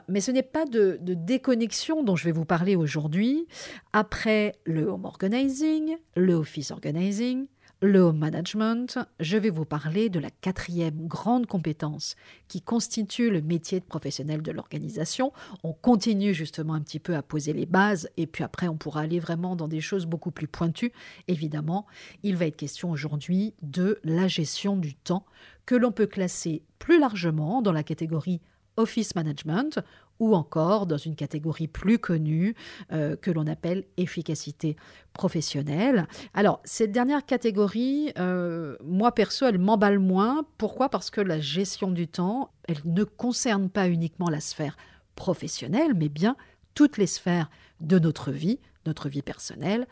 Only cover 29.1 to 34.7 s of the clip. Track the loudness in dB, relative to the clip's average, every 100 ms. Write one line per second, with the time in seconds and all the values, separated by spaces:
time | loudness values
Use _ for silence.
29.1 | -2 -2 -4 -2 0 0 -4 -8 -12 _
30.1 | 0 4 4 2 0 2 2 2 -2 -4
31.1 | -6 -4 -4 -4 -4 -6 -2 2 2 2
32.1 | 0 2 2 0 -2 -12 -18 -6 -2 -2
33.1 | -2 -2 0 -2 -2 -2 -4 -4 -4 -4
34.1 | -4 -4 -6 -8 -4 -4